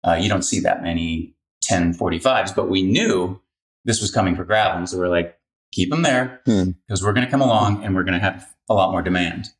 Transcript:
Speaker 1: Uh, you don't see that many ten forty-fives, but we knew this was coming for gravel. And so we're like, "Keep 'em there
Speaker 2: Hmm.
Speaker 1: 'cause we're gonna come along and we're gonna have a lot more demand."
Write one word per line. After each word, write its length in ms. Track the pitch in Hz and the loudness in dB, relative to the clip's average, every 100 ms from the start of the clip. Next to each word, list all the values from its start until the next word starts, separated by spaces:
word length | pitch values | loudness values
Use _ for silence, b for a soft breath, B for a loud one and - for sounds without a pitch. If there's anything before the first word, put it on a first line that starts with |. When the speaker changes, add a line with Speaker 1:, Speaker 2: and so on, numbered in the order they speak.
| 87 | 2
Speaker 1:
Uh, 60 | |
you 160 | 85 101 | 0 2
don't 140 | 98 | 0
see 160 | - - | -2 0
that 200 | - - | 0 0
many 540 | 85 85 82 82 - _ _ _ | -2 -4 -4 -6 -8 _ _ _
ten 320 | - 87 87 | -2 2 2
forty-fives, 600 | 85 90 82 131 131 92 | 0 -2 0 2 2 0
but 160 | - 92 | -2 0
we 120 | 95 | 0
knew 580 | 95 131 220 95 90 95 _ _ _ _ - | 2 2 2 0 -2 -6 _ _ _ _ -4
this 160 | 110 | -2
was 100 | 107 | -2
coming 240 | 117 92 85 | 0 0 -2
for 100 | 87 | 0
gravel. 320 | 107 98 90 | 2 2 -2
And 100 | 87 | -6
so 80 | 92 | -2
we're 120 | 90 | 0
like, 280 | 87 85 - _ _ _ | 0 -2 -10 _ _ _
"Keep 200 | - 185 | -4 -2
'em 80 | 165 | 0
there 380 | 160 127 127 - - | 2 0 -2 -4 0
Speaker 2:
Hmm. 260 | 104 92 87 - | 2 0 -4 -6
Speaker 1:
'cause 140 | 98 | -2
we're 100 | 101 | 0
gonna 160 | 107 123 | 0 0
come 120 | 139 | 2
along 420 | 131 110 101 101 | 4 4 2 0
and 100 | 104 | -2
we're 100 | 92 | -2
gonna 160 | 92 87 | 0 0
have 280 | 101 - - - - | -2 -4 -18 -20 -2
a 40 | |
lot 180 | 104 92 | 2 2
more 100 | 92 | 0
demand." 460 | 92 90 87 85 - | 0 0 -2 -6 -12